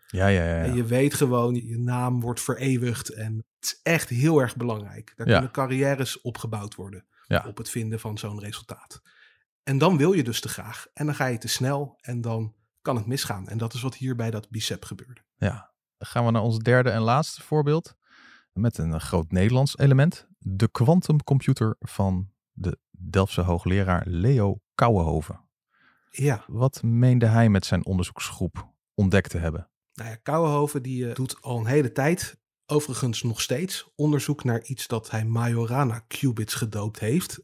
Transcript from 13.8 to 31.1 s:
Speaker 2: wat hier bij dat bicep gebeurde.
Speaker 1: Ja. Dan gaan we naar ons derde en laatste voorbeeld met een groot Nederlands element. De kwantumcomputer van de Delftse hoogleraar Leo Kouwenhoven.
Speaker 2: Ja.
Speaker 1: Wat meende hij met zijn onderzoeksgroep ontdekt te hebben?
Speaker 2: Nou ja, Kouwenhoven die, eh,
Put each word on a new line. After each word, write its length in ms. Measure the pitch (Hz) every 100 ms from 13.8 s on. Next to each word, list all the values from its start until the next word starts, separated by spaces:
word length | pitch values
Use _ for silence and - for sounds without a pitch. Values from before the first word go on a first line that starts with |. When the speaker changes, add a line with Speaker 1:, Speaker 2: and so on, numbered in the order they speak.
Speaker 2:
wat 120 | 127
hier 220 | - 131 123
bij 140 | 113
dat 200 | 107 -
bicep 340 | 113 - 98
gebeurde. 360 | - 92 - 123 _ _
Speaker 1:
Ja. 380 | 104 113 - _ _ _
Dan 100 | -
gaan 160 | 120
we 60 | 120
naar 120 | 113
ons 160 | 107 113
derde 320 | 113 123 123
en 100 | 110
laatste 420 | 113 127 156 -
voorbeeld 540 | - 151 143 156 - _ _ _ - - _
met 260 | - 113 -
een 220 | 80 80
groot 300 | - 92 82
Nederlands 480 | 90 101 127 143 -
element. 500 | 139 135 151 - - _
De 300 | - 95 113
kwantumcomputer 1080 | - 120 180 - 151 - 135 - 135 110 104
van 520 | - - 98 92 98 _ _
de 260 | - 95 - _
Delftse 500 | - 90 95 98 -
hoogleraar 600 | 87 85 90 95 95 87 87
Leo 520 | 87 104 139 101 95 -
Kouwenhoven. 680 | - 117 104 80 78 73 82 _ _ _ _ _ _ _
Speaker 2:
Ja. 340 | - 139 113 -
Speaker 1:
Wat 360 | 110 131 -
meende 440 | 117 117 127 123 117
hij 220 | 113 117
met 180 | 98 -
zijn 180 | 90 -
onderzoeksgroep 880 | 95 87 - - - 87 - - _ _
ontdekt 360 | - 98 98 -
te 80 | 87
hebben? 320 | 85 80 - _ _
Speaker 2:
Nou 160 | - 113
ja, 60 | 110
Kouwenhoven 600 | - 151 160 147 147 147
die, 260 | 127 127
eh, 60 | 120